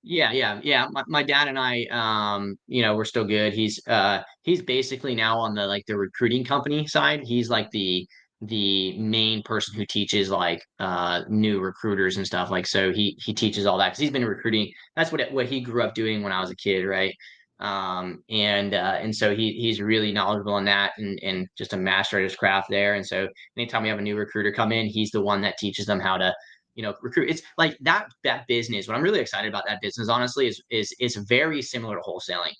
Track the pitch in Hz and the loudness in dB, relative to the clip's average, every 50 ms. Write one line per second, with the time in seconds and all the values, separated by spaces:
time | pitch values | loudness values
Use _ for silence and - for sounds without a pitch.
0 | _ - 165 170 147 113 113 135 123 107 104 104 - 147 143 127 123 135 - 139 | _ -2 2 2 4 4 4 2 2 0 0 -2 0 2 2 2 2 2 -2 -6
1 | 135 139 170 147 139 135 143 143 147 143 135 135 131 127 123 120 120 113 - 120 | -4 0 0 0 2 4 4 2 2 2 0 0 0 0 0 0 -2 -2 -2 -2
2 | 113 110 110 107 104 104 104 101 101 101 98 - _ - - 123 117 110 107 110 | 0 0 0 0 0 0 0 -2 -2 -4 -6 -8 _ -2 2 2 4 4 4 2
3 | 110 104 - 120 110 98 107 107 107 107 101 110 110 107 107 - - - 117 107 | 0 0 0 0 0 2 2 2 2 2 2 2 0 0 0 -4 -2 2 4 4
4 | 95 101 101 95 - - - _ _ - 180 175 180 - 127 131 131 127 135 127 | 6 4 2 2 -2 -8 -18 _ _ 0 2 2 2 0 0 0 0 0 -4 -6
5 | - 139 123 113 113 113 113 117 113 113 104 104 101 98 101 101 95 - 107 101 | -4 -4 -2 0 2 2 2 2 0 -2 0 0 0 0 0 -2 -2 -2 -2 -2
6 | 98 92 _ - 123 117 120 127 131 123 143 143 - 143 147 151 151 151 - 156 | -2 -2 _ 0 2 2 2 2 0 0 0 0 0 0 0 0 -2 0 0 2
7 | 147 143 151 147 135 117 120 123 117 113 120 110 101 - - 107 98 95 92 92 | 2 2 0 0 -4 -2 0 0 2 2 0 0 0 -2 -2 -2 0 2 0 0
8 | 90 - _ - _ _ _ _ 113 104 110 110 101 98 98 98 95 95 95 95 | -2 -4 _ -20 _ _ _ _ -10 -6 -2 0 0 2 2 2 0 -2 -2 -2
9 | 110 107 110 113 110 110 110 107 107 - 113 107 - - 101 113 104 - - 101 | -2 0 2 2 2 2 0 -2 -4 -4 -2 -2 -2 -4 -4 -6 -6 -2 -2 -2
10 | 101 - - 107 98 95 98 90 90 87 85 82 - _ _ _ 95 92 92 87 | -2 2 2 0 2 2 2 0 2 0 0 -2 -6 _ _ _ -4 -2 -2 0
11 | 87 87 87 87 - - 107 107 107 110 104 98 92 95 92 - - 110 101 95 | 0 0 0 -2 -2 0 2 4 4 4 2 2 0 -2 -4 -4 -2 0 2 2
12 | 98 95 92 98 95 87 - 90 90 90 95 92 92 - - 98 95 95 87 104 | 2 2 2 -2 -4 -2 -2 -2 -2 0 0 -2 -2 0 0 2 2 2 2 2
13 | 104 101 - - - - 107 - - 107 - 104 98 101 92 92 98 92 92 - | 0 0 0 -4 -6 -6 -2 0 0 0 0 2 2 2 4 4 2 2 2 0
14 | 147 147 139 139 123 110 98 - - 117 107 107 104 - - - - _ _ - | -2 0 2 0 0 0 -2 -2 -2 0 2 2 0 -2 -6 -18 -20 _ _ -2
15 | 165 160 - 147 127 120 139 135 123 117 139 131 123 120 113 120 113 104 107 113 | 0 0 0 -4 -4 -2 0 -2 -2 0 -2 -6 -6 -2 -2 0 0 0 0 -2
16 | 110 110 110 104 104 101 95 92 92 90 92 - - 101 98 92 92 98 95 95 | -2 0 0 -2 -2 -2 -2 -2 -4 -4 -6 -4 0 0 2 2 2 0 0 0
17 | 95 95 95 _ - - - _ _ _ _ _ 98 104 98 98 95 92 92 92 | 0 -2 -2 _ -16 -20 -20 _ _ _ _ _ -6 -4 -4 -4 -4 -4 -4 -4
18 | 92 90 87 - _ _ 113 110 104 104 104 101 101 101 98 92 90 95 95 - | -6 -6 -8 -10 _ _ 0 0 2 2 2 2 0 0 0 0 0 0 0 0
19 | - 110 107 - 117 107 101 107 113 110 - - 120 113 110 101 101 107 110 110 | -2 -4 -2 2 2 2 2 2 0 -2 -2 -2 -2 -2 -2 -2 0 2 2 2
20 | 107 104 98 104 95 98 107 104 101 104 101 101 98 101 101 101 101 98 - - | 2 2 0 0 0 0 0 -2 -2 -2 -2 0 2 2 4 4 2 0 -2 -4
21 | 107 101 101 92 - 98 95 92 92 92 _ - 107 - - 95 92 95 92 95 | -6 -6 -6 -6 -4 -4 -4 -4 -4 -6 _ -12 -8 -6 -4 -2 0 2 2 2
22 | 98 - - 101 95 95 95 - - 98 95 98 95 - 98 101 101 101 104 101 | 2 2 0 0 0 0 -2 0 2 4 4 2 0 0 0 2 4 4 2 0
23 | 98 - 98 95 98 95 - - - - _ - 120 113 - 117 107 110 107 104 | -2 -4 -2 -2 -2 -4 -6 -12 -20 -18 _ -8 -8 -2 -2 -2 0 0 -2 -2
24 | 104 104 104 107 104 101 - 107 101 104 101 - 113 107 113 113 113 104 104 110 | -2 -2 -2 -2 -4 -2 -2 0 0 0 2 2 2 2 2 0 0 0 0 -2
25 | 107 101 - 110 98 101 101 98 98 101 92 - - 101 92 - 101 107 104 95 | -2 0 0 0 2 2 2 2 0 -2 -4 -2 -4 -4 -4 -4 -2 -2 0 0
26 | 92 95 95 90 92 92 90 - - - - _ _ _ _ - 110 104 98 - | 2 0 0 2 2 0 0 -2 -8 -20 -20 _ _ _ _ -8 -8 -8 -8 -6
27 | - 120 - - 135 123 165 160 - - - - 165 151 - - 135 151 170 208 | -10 -2 0 0 2 2 0 -4 -4 -12 0 0 0 0 0 -2 2 2 2 2
28 | 214 - - _ - 135 120 123 123 - 120 117 113 113 113 104 95 110 113 123 | 0 -4 -16 _ -2 -2 -2 -2 -2 0 0 0 0 -2 -4 -6 -4 -4 -2 0
29 | 156 185 214 180 117 - - 98 104 107 95 98 - 101 104 98 - 104 - - | 0 2 2 0 0 -2 -4 -6 -6 -4 -4 -4 -4 -4 -6 -4 -4 -6 -4 -4
30 | 113 104 117 120 123 123 123 139 135 120 98 - - _ 120 110 101 - - _ | 0 2 2 2 2 0 0 0 0 0 0 -4 -10 _ -2 -2 -2 -2 -4 _
31 | 123 120 117 107 101 101 120 127 151 160 156 143 123 - - 123 113 110 104 87 | -2 -2 -2 -4 -2 2 2 4 4 2 0 -4 -6 -6 -8 -8 -6 -6 -8 -8
32 | 78 - - 92 - - 92 90 85 78 76 _ | -6 -8 -8 -8 -6 -6 -6 -4 -4 -6 -8 _